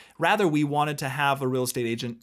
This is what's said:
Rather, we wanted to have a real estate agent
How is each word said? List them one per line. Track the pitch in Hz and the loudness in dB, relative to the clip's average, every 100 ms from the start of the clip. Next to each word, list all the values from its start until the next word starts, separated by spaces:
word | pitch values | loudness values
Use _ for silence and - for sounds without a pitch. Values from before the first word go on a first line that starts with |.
| - - | -20 -2
Rather, | 165 214 185 | 0 2 2
we | 151 | 2
wanted | 147 147 151 143 | 2 0 0 -2
to | 135 | -4
have | 135 147 139 | 0 0 2
a | 131 | 0
real | 127 | 0
estate | 127 127 117 | 0 -2 -2
agent | 117 120 117 | -4 -6 -10